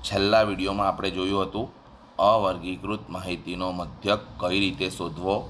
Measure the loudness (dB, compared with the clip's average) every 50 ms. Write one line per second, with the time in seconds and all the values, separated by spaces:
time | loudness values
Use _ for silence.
0 | -6 -2 0 2 4 6 6 6 4 4 2 0 0 -2 0 2 2 0 0 0
1 | -2 -2 0 0 0 0 2 2 0 0 -2 -6 -6 -6 -10 -20 -20 -20 -20 -20
2 | -20 -14 -2 4 6 6 6 6 4 2 0 -2 -4 -8 -8 -6 -4 -4 -6 -6
3 | -6 -10 -10 -8 -6 -6 -6 -6 -6 -8 -6 -4 -4 -4 -4 -4 -6 -8 -8 -4
4 | 2 2 2 2 0 -10 -10 -4 -2 0 2 2 2 2 0 -2 -4 -4 -2 -4
5 | -6 -6 -6 -4 0 0 0 0 0 -6